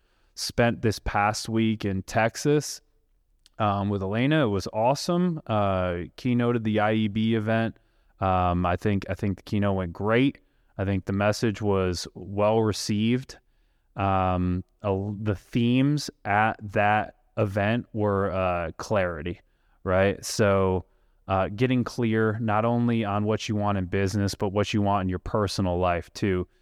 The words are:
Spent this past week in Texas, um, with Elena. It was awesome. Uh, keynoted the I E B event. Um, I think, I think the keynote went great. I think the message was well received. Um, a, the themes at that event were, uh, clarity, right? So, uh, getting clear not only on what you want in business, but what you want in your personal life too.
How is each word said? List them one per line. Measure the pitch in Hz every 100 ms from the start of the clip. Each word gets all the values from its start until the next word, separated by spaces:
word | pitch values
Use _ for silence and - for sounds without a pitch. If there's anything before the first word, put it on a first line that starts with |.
| _ _ _ -
Spent | - - 117 117
this | 113 -
past | - 104 104 107 -
week | 113 110 107
in | 104 95
Texas, | - 120 113 - 151 147 - - - _ _ _ _ _ _ -
um, | 107 101 101
with | 101
Elena. | 95 110 135 156 123
It |
was | 98 -
awesome. | 107 117 139 - 175 180 156 -
Uh, | 107 101 95 90 87 85 -
keynoted | 127 120 120 120
the | 107 104
I | 104
E | 110 110
B | 107 110 113
event. | 107 113 113 - _ _ _ _
Um, | 95 92 90 87 87
I | 90
think, | 107 98 -
I | 90
think | 104 92
the |
keynote | - 107 101 95
went | 90
great. | 82 101 117 135 - _ _ _ -
I | 98
think | 98
the | -
message | 98 104 104 117 101
was | 104 95 92 87 -
well | - 90 98 104 113
received. | 110 98 - 104 113 123 131 - _ _ _ _ _ -
Um, | 98 95 92 90 90 90 - _
a, | 104 95 101 101
the | 107 95
themes | - 131 117 127 139 147 - - 104
at | 101 110 - 104
that | 107 104 107 - - _ -
event | 107 101 101 117 -
were, | 110 104 98 98
uh, | 92 92 87 82 -
clarity, | - 104 90 82 85 - _ _ _ _ 95
right? | 92 98 95
So, | - - 104 98 95 92 - _ _ _ -
uh, | 95 92 104
getting | 127 127 113
clear | - 117 110 110 107
not | 113 104 117
only | 120 120 113 101
on | 101
what | 107 110 -
you | 104
want | 104 101
in | 90
business, | 98 98 104 98 -
but | 104
what | 101 104
you | 107
want | 101 101
in | 92
your | 92
personal | - 113 101 - 95 87
life | 90 87 -
too. | - 104 92 87 _